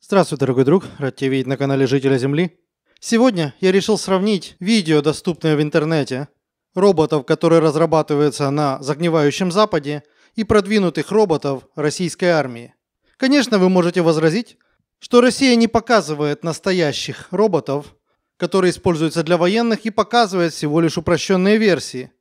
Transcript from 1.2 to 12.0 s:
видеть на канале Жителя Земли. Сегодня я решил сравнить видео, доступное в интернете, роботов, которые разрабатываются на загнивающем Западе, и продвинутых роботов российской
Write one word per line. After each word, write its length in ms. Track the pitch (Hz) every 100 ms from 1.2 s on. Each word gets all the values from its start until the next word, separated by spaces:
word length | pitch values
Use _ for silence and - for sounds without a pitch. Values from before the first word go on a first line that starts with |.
| 135
видеть 160 | 131 127
на 100 | 135
канале 300 | 139 135 135
Жителя 300 | 139 135 135
Земли. 400 | 131 147 175 _ _ _ _ _
Сегодня 540 | - 226 254 190 151 -
я 120 | 185
решил 260 | 190 - 208
сравнить 580 | - 190 202 202 - -
видео, 420 | 180 226 160 151
доступное 540 | 147 147 - 160 160 151
в 60 |
интернете, 640 | 151 160 151 160 135 127 143 _ _ _ _
роботов, 500 | - 202 165 151 151 127
которые 340 | 156 165 165
разрабатываются 880 | 156 151 165 156 151 147 147 - 143
на 300 | 143 147 135
загнивающем 680 | 139 151 170 160 147 139 185
Западе, 540 | 175 214 165 143 147 _ _ _ -
и 80 |
продвинутых 680 | 214 214 190 214 180 - -
роботов 540 | 208 208 151 143 135 _
российской 520 | - 147 -